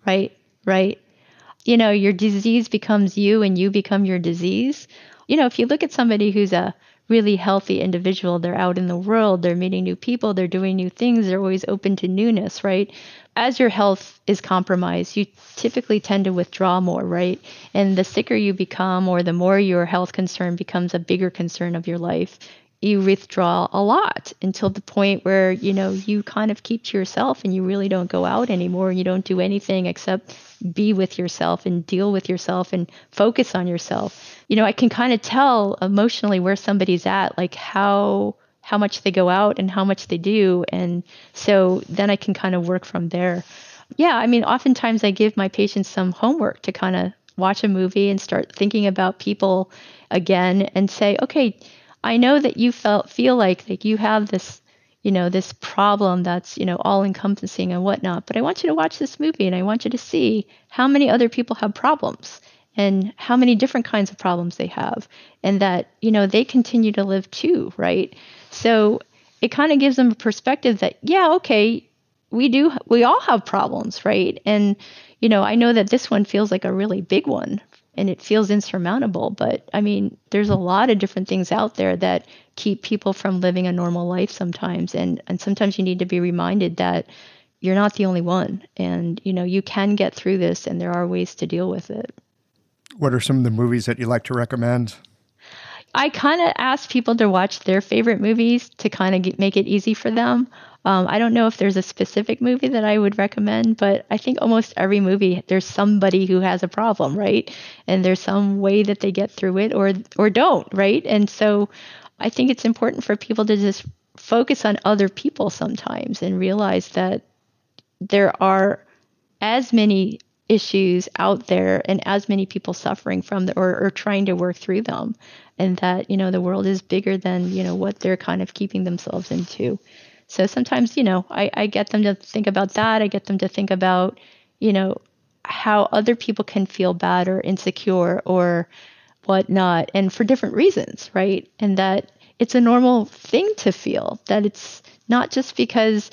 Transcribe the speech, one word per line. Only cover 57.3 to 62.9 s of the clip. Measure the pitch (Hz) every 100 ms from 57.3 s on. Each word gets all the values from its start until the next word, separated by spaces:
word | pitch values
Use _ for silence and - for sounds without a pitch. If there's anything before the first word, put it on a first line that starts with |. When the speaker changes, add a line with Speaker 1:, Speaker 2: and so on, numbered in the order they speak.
| 202 185 - 180
Speaker 1:
and | 180
whatnot, | 190 196 190 175 -
but | 220
I |
want | 277 381
you | 339
to |
watch | 320 320 -
this | 285 -
movie | 311 - 190
and |
I | 180
want | 190 233
you | 254
to | 247
see | - 330 240 220 - _ _
how | - 262
many | 277 269
other | 240 233
people | 254 240
have | 220 208
problems | - 269 302 - - - - _ _ _ -
and | 202